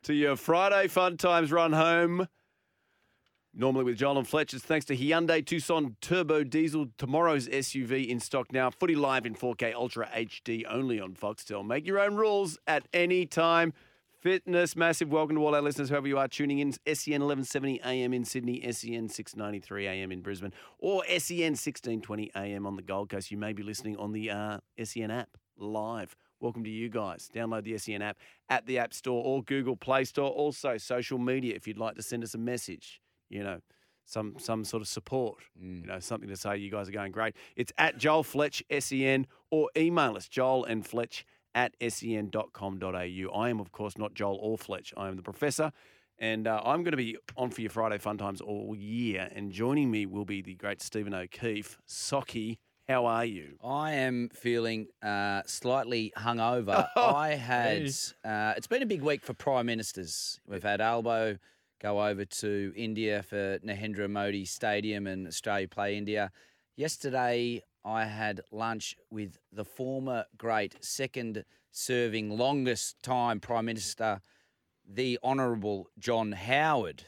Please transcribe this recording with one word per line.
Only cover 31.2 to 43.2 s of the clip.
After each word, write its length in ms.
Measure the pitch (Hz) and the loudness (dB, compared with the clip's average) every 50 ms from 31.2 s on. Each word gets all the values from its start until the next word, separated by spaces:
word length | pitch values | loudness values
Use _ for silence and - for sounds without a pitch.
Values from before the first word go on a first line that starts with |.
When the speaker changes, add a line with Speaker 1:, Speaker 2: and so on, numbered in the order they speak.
| 120 123 127 135 127 120 104 | 0 0 0 0 0 -2 -4
Speaker 1:
if 120 | 90 - | -6 -8
you'd 100 | 107 104 | -10 -6
like 160 | 101 113 113 107 | -4 -4 -4 -4
to 40 | - | -6
send 220 | 127 - 127 117 117 | -8 -6 -4 -6 -6
us 100 | 110 - | -6 -6
a 60 | 113 | -4
message, 600 | 113 123 123 120 - - 87 - - - - - _ _ _ _ _ _ | -4 -4 -4 -4 -6 -8 -12 -14 -14 -20 -20 -20 _ _ _ _ _ _
you 140 | - 101 101 | -10 -8 -6
know, 160 | 101 92 85 _ _ _ _ _ _ _ _ _ | -6 -8 -8 _ _ _ _ _ _ _ _ _
some, 280 | - - 110 107 104 101 - | -8 -6 -6 -6 -6 -8 -10
some 260 | - - 113 110 107 | -6 -4 -4 -4 -4
sort 160 | - - 113 | -4 -6 -6
of 60 | 107 | -6
support, 500 | - - 110 - - 131 131 127 110 - - - - _ 90 90 | -6 -8 -8 -6 -4 -2 0 0 -2 -4 -8 -18 -20 _ -16 -12
Speaker 2:
Mm. 180 | 92 92 87 | -12 -10 -10
Speaker 1:
you 60 | 85 | -10
know, 120 | - 92 92 | -10 -10 -10
something 280 | 87 - 117 107 - 101 | -6 -8 -8 -8 -8 -10
to 60 | 98 | -10
say 220 | 95 - 101 101 | -6 -4 -4 -4
you 140 | 101 101 98 | -4 -4 -6
guys 180 | 101 104 98 95 | -6 -6 -6 -6
are 40 | 98 | -6
going 180 | 104 101 98 | -6 -6 -6
great. 240 | 90 104 110 113 - - - - _ | -2 -2 -2 -2 -2 -6 -20 -16 _
It's 160 | - 120 - - | -6 -6 -4 2
at 220 | - 160 160 - 131 | 2 2 2 2 2
Joel 240 | 113 151 156 160 147 | 4 6 6 6 4
Fletch 400 | - - 139 147 147 - - - _ | 2 0 0 0 2 0 -6 -4 _
S 200 | 147 143 139 - | -2 -2 -2 0
E 140 | 135 131 135 | 0 2 4
N 220 | 135 135 131 135 - - _ _ _ | 4 4 4 2 -2 -8 _ _ _
or 180 | 160 156 151 - - | 2 2 2 2 2
email 380 | 160 160 170 175 170 147 123 107 | 2 2 4 4 4 2 2 0
us, 120 | 98 - | -2 -10
joel 380 | - - 135 127 131 131 131 - | -6 0 2 4 4 4 4 2
and 180 | - 113 110 104 | 0 -2 -4 -4
fletch 420 | - - 120 120 - - - - _ _ _ _ _ _ | -2 -4 -4 -4 -4 -8 -14 -14 _ _ _ _ _ _
at 220 | 117 123 - _ _ | 2 2 2 _ _
S 220 | 120 117 - - | -4 -4 -4 -4
E 140 | - 113 113 | -4 -2 -2
N 140 | 110 104 98 | -2 -2 -2
dot 220 | - 107 107 - _ | -2 -4 -4 -4 _
com 260 | - 101 98 95 92 | -8 -6 -6 -6 -4
dot 160 | 92 92 92 | -4 -4 -4
A 100 | 90 90 | -4 -4
U. 240 | 90 90 95 | -4 -4 -6